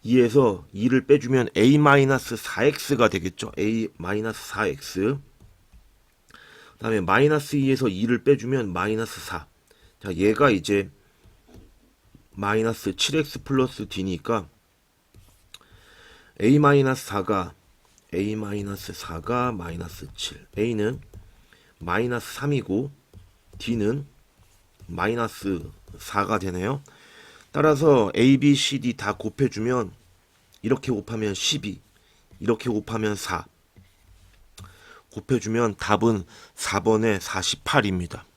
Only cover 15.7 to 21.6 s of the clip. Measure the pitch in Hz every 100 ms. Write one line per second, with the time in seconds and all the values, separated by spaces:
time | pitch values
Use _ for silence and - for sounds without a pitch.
15.7 | - _ - - - _ - 107 147 147
16.7 | 143 131 131 - 101 92 101 85 - _
17.7 | _ _ _ _ 90 104 107 104 104 101
18.7 | 101 - 87 - 82 85 123 123 107 85
19.7 | 85 85 - 82 - - - - - 113
20.7 | 110 104 135 - - - _ _ _